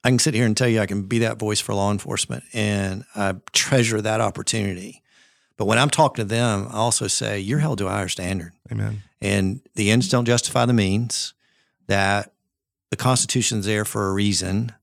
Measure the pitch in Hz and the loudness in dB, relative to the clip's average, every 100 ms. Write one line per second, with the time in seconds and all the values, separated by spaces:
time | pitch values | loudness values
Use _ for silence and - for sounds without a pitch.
0 | 127 127 - 131 120 107 127 113 101 101 | 4 4 2 2 2 2 2 2 0 -2
1 | 98 117 113 110 107 107 - 101 98 104 | -2 0 0 -2 -2 -4 -2 -2 0 -2
2 | - 107 - - - 117 104 101 98 95 | -4 -6 -4 -8 -8 -4 -2 0 -2 -6
3 | - - 98 95 - - - 135 117 110 | -10 -4 -4 -4 -4 -2 2 2 4 0
4 | 107 110 110 - 101 113 101 90 101 - | 0 0 -2 -2 -4 -2 -2 -4 -10 -18
5 | _ _ _ _ _ _ 101 113 143 - | _ _ _ _ _ _ 0 4 4 4
6 | 151 - 104 113 120 104 101 104 117 - | 2 2 -2 0 0 0 -4 -2 0 0
7 | 101 - 110 104 98 147 151 113 95 101 | -2 -2 -2 -4 -2 0 0 0 -2 -2
8 | 95 - 90 95 85 _ - 110 104 107 | -4 -4 -4 -4 -6 _ -10 -4 -4 -6
9 | - _ 101 101 95 104 _ - 104 113 | -12 _ 0 2 2 -2 _ -2 4 4
10 | 123 127 117 120 - 127 120 120 95 101 | 4 2 2 2 2 0 4 4 4 2
11 | 117 - - _ _ _ _ _ - 98 | -2 -6 -8 _ _ _ _ _ -2 0
12 | 98 101 - _ _ _ _ _ _ - | 2 0 -4 _ _ _ _ _ _ -2
13 | 127 127 - 127 110 110 98 107 104 - | 2 2 0 0 0 -2 -2 -2 -2 -2
14 | 98 98 104 95 95 98 117 - | -2 2 2 0 0 -2 -2 -8